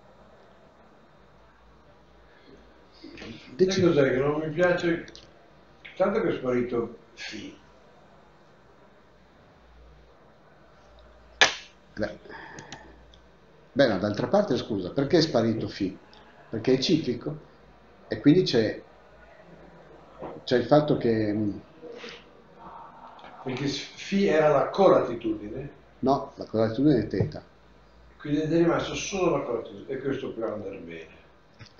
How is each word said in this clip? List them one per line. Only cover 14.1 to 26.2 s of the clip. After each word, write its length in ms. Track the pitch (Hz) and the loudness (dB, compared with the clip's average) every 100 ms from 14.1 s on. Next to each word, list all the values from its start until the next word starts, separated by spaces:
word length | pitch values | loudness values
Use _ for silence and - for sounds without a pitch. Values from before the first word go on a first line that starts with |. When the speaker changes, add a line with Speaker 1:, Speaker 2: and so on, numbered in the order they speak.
| 104 120 | -2 2
Speaker 2:
parte, 280 | 196 202 120 | 2 2 -2
scusa, 340 | - 104 90 | -2 -4 -2
perché 280 | - 135 180 | -2 2 4
è 20 | |
sparito 480 | 160 123 113 110 104 | 4 2 2 0 -4
Fi? 280 | - 95 - - - - - - | -4 -4 -4 -16 -20 -20 -20 -10
Perché 260 | 113 - | -4 2
è 40 | 131 | 2
ciclico 680 | - 165 - 113 - 151 - - - - - - - | 2 0 0 -6 -6 -10 -14 -20 -20 -20 -20 -20 -8
e 120 | 107 | 4
quindi 220 | 143 175 | 6 8
c'è, 380 | - 123 107 92 - - - - - - - - - - - - - - - - | 6 2 2 -2 -12 -20 -20 -20 -20 -20 -20 -20 -20 -20 -20 -20 -20 -16 -14 -12
c'è 120 | - 123 | -2 0
il 80 | |
fatto 320 | - 147 147 127 | 4 4 4 2
che, 360 | 117 110 107 | 2 2 0
mm, 180 | 104 107 95 - - - - - - - - - - - - - - - - - - | -2 -2 -6 -12 -20 -18 -16 -16 -18 -20 -20 -20 -20 -20 -18 -20 -20 -20 -20 -20 -14
Speaker 1:
Perché 240 | - 127 202 | -10 -4 -4
s-, 240 | - - - | -4 -8 -14
Fi 300 | - 196 196 | -4 0 4
era 220 | 151 151 | 4 4
la 200 | 139 - | 4 2
colatitudine? 1080 | - 185 - 120 117 113 101 104 120 143 - - - | 4 6 6 2 -2 -4 -4 -6 -10 -12 -16 -20 -2
Speaker 2:
No, 320 | 127 135 | 0 2